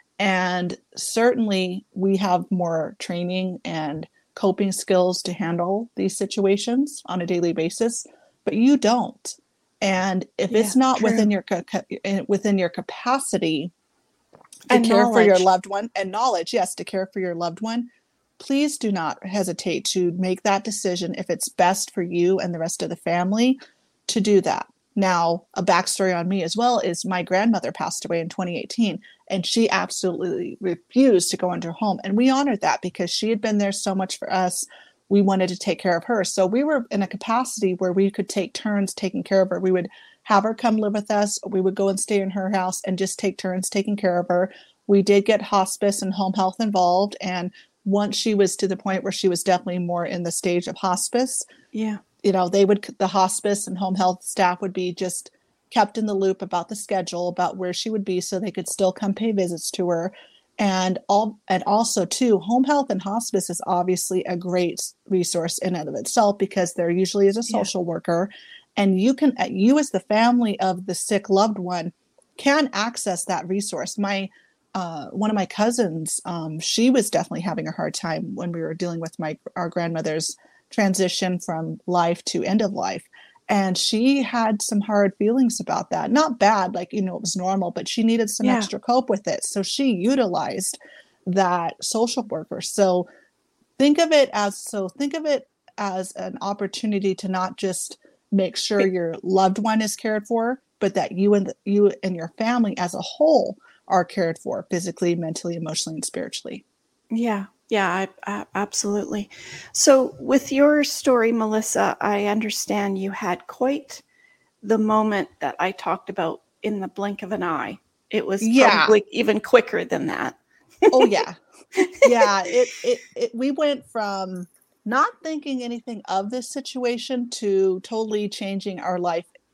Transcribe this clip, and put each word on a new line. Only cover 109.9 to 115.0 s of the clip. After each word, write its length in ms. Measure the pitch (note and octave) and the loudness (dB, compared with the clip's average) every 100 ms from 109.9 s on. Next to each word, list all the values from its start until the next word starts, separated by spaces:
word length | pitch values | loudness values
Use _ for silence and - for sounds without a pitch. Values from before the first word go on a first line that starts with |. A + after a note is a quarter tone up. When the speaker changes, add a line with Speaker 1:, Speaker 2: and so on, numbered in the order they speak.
| C4+ B3+ - | 6 4 -4
Speaker 2:
with 320 | - C4+ - | 0 2 2
your 320 | C4+ C#4+ D4+ | 4 6 6
story, 480 | C#4+ - C#4 B3 A3+ | 0 -2 2 2 2
Melissa, 640 | A#3 G#3+ G#3+ A3 A3 G3 - | 0 0 -2 -2 0 0 0
I 240 | G3+ G#3 G3+ | -2 0 0
understand 720 | G#3 G#3+ - - G#3 G3+ F#3+ | -2 -2 -6 -4 -2 -2 -4
you 140 | F#3+ | -6
had 340 | G3 G3 F3 - | -6 -6 -6 -8
quite 560 | - B3+ C#4+ - - _ _ _ _ _ _ | -4 -2 -2 -8 -18 _ _ _ _ _ _
the 160 | G3+ A3 | 0 2
moment 500 | G#3+ G#3+ | 4 2